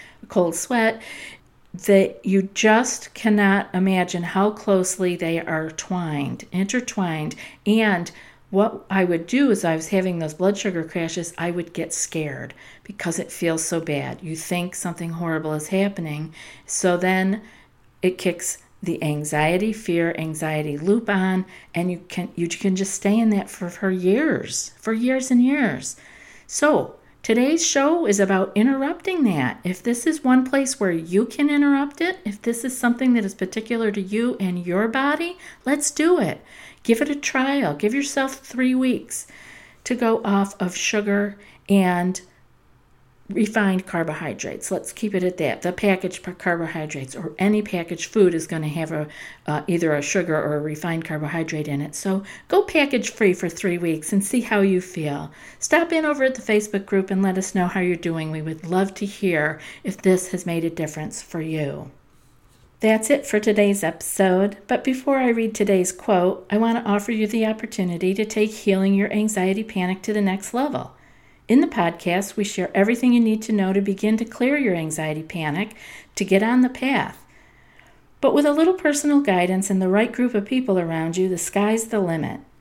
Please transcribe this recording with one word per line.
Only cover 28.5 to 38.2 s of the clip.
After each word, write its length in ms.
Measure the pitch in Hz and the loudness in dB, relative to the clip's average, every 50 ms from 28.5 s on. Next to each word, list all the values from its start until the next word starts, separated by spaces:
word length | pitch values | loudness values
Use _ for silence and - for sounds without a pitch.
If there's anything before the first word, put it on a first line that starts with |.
| - | 2
interrupting 720 | 202 226 277 269 269 269 302 339 - - 381 370 330 262 | 2 4 4 4 2 0 -2 -4 -4 -4 -2 0 2 2
that. 360 | 208 165 143 127 123 - - | 2 2 2 0 -2 -2 -4
If 200 | - 180 180 - | -6 -6 -6 -4
this 240 | - 240 240 240 - | -2 -2 -2 0 0
is 180 | 330 311 - - | -2 -2 0 2
one 220 | 254 254 262 254 | 4 4 4 4
place 340 | 254 277 277 269 262 - - | 2 0 0 0 0 -2 -2
where 120 | 208 185 | 0 0
you 340 | 170 165 160 170 180 202 233 | 0 0 -2 0 2 2 2
can 240 | 226 - - 285 294 | 2 0 0 0 2
interrupt 500 | 294 285 285 285 277 269 285 285 - - | 4 4 4 4 4 2 0 -2 -4 -4
it, 200 | 330 370 359 - - | -4 -4 -4 -4 -6
if 160 | 208 202 - | -8 -8 -4
this 240 | - 233 233 233 - | -4 -4 -4 -2 -4
is 140 | 247 254 - | -6 -4 0
something 340 | 247 240 233 233 262 254 | 0 0 2 2 4 4
that 140 | 240 226 196 | 4 4 2
is 80 | 196 - | 0 -4
particular 560 | - 190 185 - 220 220 - 240 226 226 208 | -4 -6 -4 -4 -6 -6 -4 -2 0 0 0
to 80 | 196 202 | 0 -2
you 380 | 185 190 208 226 240 254 - - | -4 -2 -2 0 0 0 -2 -2
and 240 | 190 180 180 180 170 | -2 -2 -2 -4 -2
your 240 | 180 175 196 226 226 | -2 0 0 0 0
body, 480 | 262 262 277 285 302 302 339 349 359 - - - - _ - | 0 0 0 0 0 0 -2 -6 -8 -12 -18 -20 -16 _ -2
let's 240 | 254 294 294 285 - | -2 0 0 -2 -4
do 280 | - - 311 339 359 311 | -2 2 4 4 4 4
it. 220 | 196 147 - - - - - - - - - _ - | 2 0 -4 -6 -12 -20 -20 -20 -20 -20 -20 _ 2
Give 180 | 233 226 226 | 2 2 2
it 80 | 285 302 | 2 -2
a 60 | 285 | -2
trial. 580 | 285 - - - 262 262 277 277 285 220 147 143 | -4 -4 -2 0 0 0 2 2 0 0 0 -2
Give 180 | 147 208 214 | 0 0 0
yourself 440 | 254 277 285 285 - 277 | 0 0 -2 -2 -2 -2